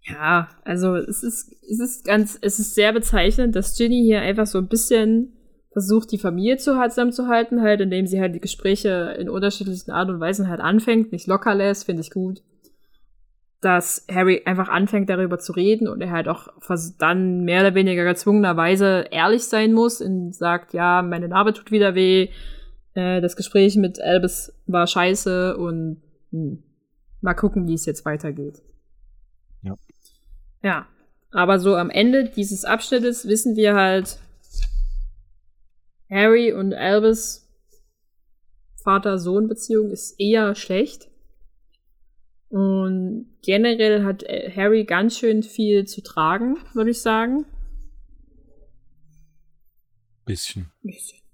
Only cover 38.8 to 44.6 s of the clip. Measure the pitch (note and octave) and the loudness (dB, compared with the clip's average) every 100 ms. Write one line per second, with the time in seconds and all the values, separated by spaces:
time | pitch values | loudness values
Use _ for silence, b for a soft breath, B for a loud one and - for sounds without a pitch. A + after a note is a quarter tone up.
38.8 | - G3 G3+ F#3+ F3 F#3+ A3 A3+ - A3 | 0 0 0 -2 -2 0 0 -4 0 0
39.8 | G#3+ G3 - - G3+ A3 G#3 G3+ - F#3 | 0 -6 -12 -4 2 2 2 -2 -4 -2
40.8 | C#4 - - _ - _ - _ _ _ | -2 -6 -20 _ -20 _ -20 _ _ _
41.8 | _ _ _ _ _ _ _ G3+ G3 F#3+ | _ _ _ _ _ _ _ -2 0 0
42.8 | F#3+ F#3 F#3 A3+ - _ - G3 A#3 A3+ | -2 -2 -4 -8 -12 _ 0 2 2 2
43.8 | G#3+ G#3+ G3 G3 - - F#3 F#3 | 2 2 0 -4 -6 -8 -8 -2